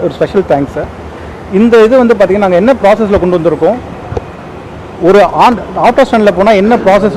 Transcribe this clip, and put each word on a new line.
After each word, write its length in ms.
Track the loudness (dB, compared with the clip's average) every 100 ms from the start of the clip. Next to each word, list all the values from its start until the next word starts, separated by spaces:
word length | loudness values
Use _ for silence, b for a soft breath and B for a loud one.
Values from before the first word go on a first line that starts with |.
ஒரு 80 | -8 -4
ஸ்பெஷல் 280 | -2 -2 -2
தேங்க்ஸ். 260 | -2 -2 -8 -10 -12 -16 B B B -6 0
இந்த 160 | 2 4 4
இது 80 | 4
வந்து 120 | 2 2
பாத்தீங்கன்னா 260 | 2 0 0
நாங்க 120 | 2
என்ன 100 | 2 2
ப்ராசஸ்ல 340 | 2 2 2 0
கொண்டு 160 | 0 0
வந்திருக்கோம், 380 | 0 0 0 -2 -8 -16 -12 -10 -10 -16 -18 -18 -18 -18 -18 -2 2
ஒரு 120 | 4 2 2
ஆன்-, 160 | 2 2 -4 -2 0
ஆட்டோ 180 | 2 2
ஸ்டாண்ட்ல 240 | 2 2 2
போனா 160 | 2 2
என்ன 120 | 2 2
ப்ராசஸ் 320 | 2 2 2